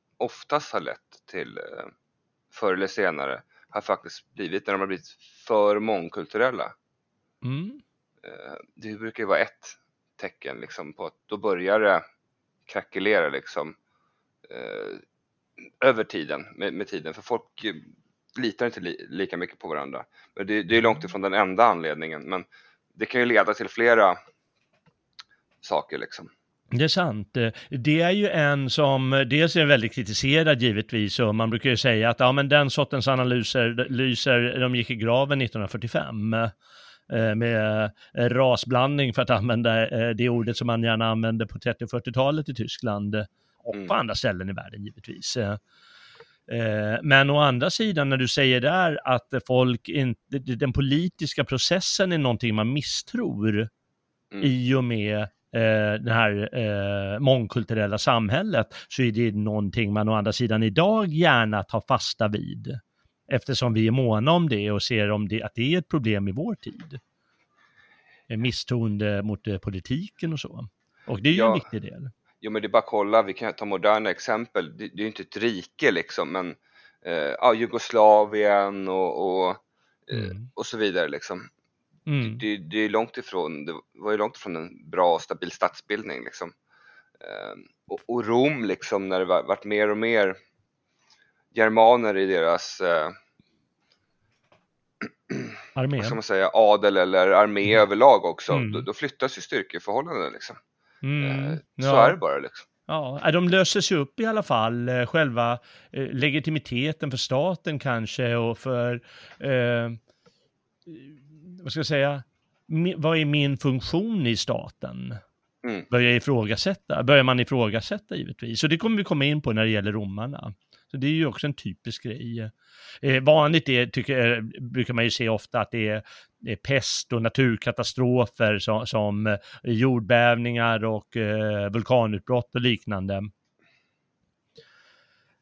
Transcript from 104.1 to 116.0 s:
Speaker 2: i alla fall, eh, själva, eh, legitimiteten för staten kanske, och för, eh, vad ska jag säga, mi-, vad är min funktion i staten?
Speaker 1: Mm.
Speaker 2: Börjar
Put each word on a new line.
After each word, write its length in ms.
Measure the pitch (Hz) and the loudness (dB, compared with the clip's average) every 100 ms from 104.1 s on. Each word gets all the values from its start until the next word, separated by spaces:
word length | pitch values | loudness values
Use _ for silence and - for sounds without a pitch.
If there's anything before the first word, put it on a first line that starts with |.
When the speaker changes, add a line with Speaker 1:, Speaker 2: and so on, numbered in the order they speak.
| - | -4
Speaker 2:
i 60 | 226 | -4
alla 160 | 220 | -4
fall, 460 | - 120 110 120 120 | 0 0 0 -2 -2
eh, 180 | 127 123 | -2 0
själva, 460 | 165 147 120 117 123 - - _ | 0 0 0 -2 -2 -8 -20 _
eh, 140 | 135 135 | -10 -6
legitimiteten 960 | 131 147 143 156 156 - 120 143 151 147 | -2 0 0 -2 -4 -4 -4 -4 -4 -6
för 80 | 127 | -6
staten 600 | - 131 175 175 - 147 | -2 -2 -2 -4 -6 -6
kanske, 560 | 139 117 110 - 123 | -4 -4 -4 -4 -2
och 240 | 117 117 113 | 0 -2 -4
för, 360 | 131 123 120 123 - - - - | -4 -2 -2 -4 -10 -20 -20 -10
eh, 500 | 139 127 120 120 117 117 - _ _ _ _ _ _ _ 175 165 139 147 143 156 165 180 | -2 0 2 0 -2 -8 -16 _ _ _ _ _ _ _ -20 -20 -20 -20 _ -20 -20 -16
vad 100 | 160 | -8
ska 60 | 160 | -6
jag 80 | 147 | -2
säga, 360 | 147 139 143 - _ _ _ - | 0 0 -2 -8 _ _ _ -6
mi-, 260 | 160 175 165 | -2 0 0
vad 220 | 156 165 | 0 2
är 60 | |
min 340 | 151 147 143 139 | 2 2 2 0
funktion 680 | 147 131 - 165 220 214 123 | 0 0 -2 -2 0 0 0
i 100 | 110 | 0
staten? 800 | - - - - - 62 64 110 - _ _ _ | -2 -4 -6 -12 -14 -10 -10 -12 -16 _ _ _
Speaker 1:
Mm. 200 | 123 101 - | -8 -8 -2
Speaker 2:
Börjar 200 | 123 | 2